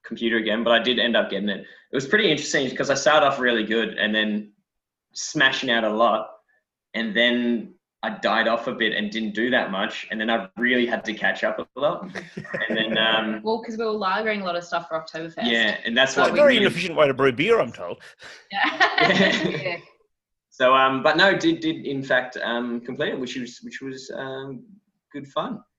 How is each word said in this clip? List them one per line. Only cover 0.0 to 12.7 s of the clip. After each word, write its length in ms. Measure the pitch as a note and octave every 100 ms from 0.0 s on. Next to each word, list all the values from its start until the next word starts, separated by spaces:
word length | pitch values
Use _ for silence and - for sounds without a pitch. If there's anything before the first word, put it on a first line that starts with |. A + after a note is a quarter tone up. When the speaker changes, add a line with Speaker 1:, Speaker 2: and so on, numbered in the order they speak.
| -
Speaker 1:
computer 320 | A2 A#2 A2+
again, 260 | A2 A2
but 80 | A#2
I 80 | A#2
did 160 | B2 A#2
end 160 | A#2 A2
up 160 | G2+
getting 180 | G2 G#2
it. 120 | G2
It 340 | - - _ C3+
was 100 | C#3
pretty 240 | G#3+ G3+
interesting 400 | D3 - D#3+ B2+
because 220 | - C3+
I 40 | C3
started 300 | D3+ D3+ C#3
off 140 | B2
really 240 | B2 A#2
good 340 | G#2+ A2+ G#2+ -
and 160 | G#2+
then 380 | G#2+ G#2+ G#2+ G#2+ _ _ _ _ _ _ -
smashing 540 | - D#3 C3 C3 C3
out 140 | A#2 A2
a 40 |
lot. 380 | G#2 A2+ G#2+ - - _ _ _ _ _
And 220 | G#2+ A2+ G#2
then 580 | A#2+ A#2+ A#2+ A#2 - - _ _
I 60 | A2+
died 400 | G2+ G#2 A2 A2+
off 180 | A#2 -
a 60 |
bit 180 | A#2+ A2
and 160 | - G#2
didn't 240 | A2 A2
do 160 | G#2 B2
that 200 | B2 F#2+
much. 340 | F#2+ A2 - -
And 80 | A2
then 100 | A2+
I 200 | A2+ F#2+ -
really 280 | B2 B2+ A#2+
had 200 | A2 -
to 80 |
catch 320 | G#2+ G2 G2 G#2+
up 120 | -
a 220 | - B2+
lot. 240 | D3 F3 F#3 - - - - -
And 80 | A2